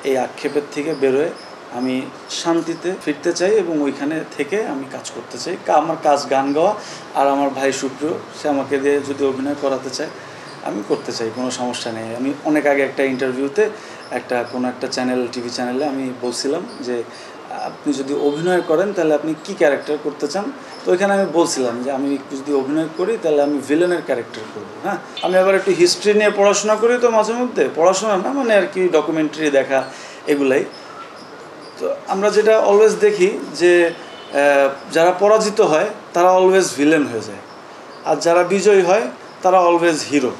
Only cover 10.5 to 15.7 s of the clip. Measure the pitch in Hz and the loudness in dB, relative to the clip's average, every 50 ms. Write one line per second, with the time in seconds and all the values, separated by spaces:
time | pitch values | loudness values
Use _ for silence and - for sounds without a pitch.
10.5 | - - - - - - 104 - 160 - - - 117 - 117 110 107 123 127 127 | -18 -12 -10 -8 -8 -8 -4 -4 -4 -4 -4 -8 -8 -6 -6 -6 -6 -6 -6 -6
11.5 | 123 - 123 123 120 - - 120 113 113 113 113 113 120 127 135 143 139 - 160 | -6 -6 -6 -6 -6 -6 -8 -8 -8 -8 -8 -8 -8 -6 -4 -4 -6 -4 -2 0
12.5 | 151 151 135 147 143 139 139 131 135 - 139 135 131 127 135 131 127 127 139 139 | 0 2 2 2 2 2 0 -2 0 -2 -2 -2 0 -2 -2 -4 -2 -2 -4 -4
13.5 | 139 202 214 208 208 - - - - - - - - 123 - - 127 123 120 120 | 0 0 0 0 -2 -8 -16 -16 -18 -18 -14 -10 -10 -10 -6 -4 -4 -4 -4 -4
14.5 | - 127 123 127 123 - - 127 - - 127 127 127 123 123 117 120 127 117 120 | -4 -4 -4 -4 -4 -6 -8 -6 -4 -4 -2 -2 -2 -2 -4 -4 -6 -8 -8 -8
15.5 | 120 - 127 123 | -6 -6 -6 -4